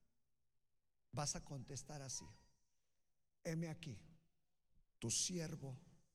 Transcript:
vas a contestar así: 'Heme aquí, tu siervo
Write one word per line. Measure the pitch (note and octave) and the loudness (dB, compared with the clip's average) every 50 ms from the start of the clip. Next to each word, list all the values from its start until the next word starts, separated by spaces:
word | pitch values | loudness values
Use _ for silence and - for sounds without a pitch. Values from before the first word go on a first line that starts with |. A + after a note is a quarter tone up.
| - _ _ _ _ _ _ _ _ _ _ _ _ _ _ _ _ _ _ _ _ - | -20 _ _ _ _ _ _ _ _ _ _ _ _ _ _ _ _ _ _ _ _ -2
vas | - B2+ D3 C#3+ - | 0 2 2 4 2
a | E3+ - | 0 -2
contestar | - D3 C3 A2+ - C#3 B2+ - - D3+ C#3+ | -4 -4 -4 -4 -4 -6 -8 -6 -6 -6 -6
así: | C3+ C3 - - F2 - G#2+ - - - - _ _ _ _ _ _ _ _ _ _ _ _ _ _ _ _ _ - | -4 -4 -4 -4 -6 -8 -14 -16 -20 -20 -20 _ _ _ _ _ _ _ _ _ _ _ _ _ _ _ _ _ -2
'Heme | E3+ E3 D#3+ E3+ | 0 2 2 2
aquí, | D#3+ D3+ - - C#3+ G#2+ F#2+ - - - - _ _ _ _ _ _ _ _ _ _ - - - _ _ | 2 0 -2 -2 -4 -4 -6 -8 -14 -18 -20 _ _ _ _ _ _ _ _ _ _ -20 -20 -20 _ _
tu | - - A#2 | 0 2 4
siervo | - - - - F3+ E3+ D#3+ D3+ D#3+ C#3 C3+ C3+ B2+ - - - - - - _ | 6 6 6 4 4 2 2 0 -2 -2 -4 -6 -6 -8 -12 -18 -20 -20 -20 _